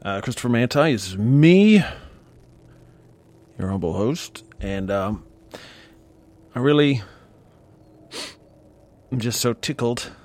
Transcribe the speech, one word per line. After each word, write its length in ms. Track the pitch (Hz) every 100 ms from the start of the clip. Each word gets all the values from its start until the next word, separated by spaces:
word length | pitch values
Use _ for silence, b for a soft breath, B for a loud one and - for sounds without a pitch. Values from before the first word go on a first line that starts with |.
Uh, 200 | - 98
Christopher 260 | 117 117 127
Manti 460 | 117 120 147 156
is 240 | 117 95 95
me, 640 | 110 139 160 185 214 208 - B B B B B - _ - b b b b b _ _ _ -
your 80 | 95
humble 240 | 98 85
host, 540 | 90 107 165 - - - -
and, 280 | 101 98 95
um, 360 | 98 95 107 - - _ B B B B B B _ _ _ _ 120
I 40 |
really, 420 | 135 147 147 123 B B B B B B _ _ _ - - B B B _ _ _ _ _ _ _
I'm 80 | 127
just 220 | 117 113
so 100 | 123
tickled 640 | 113 - 151 120 123 - B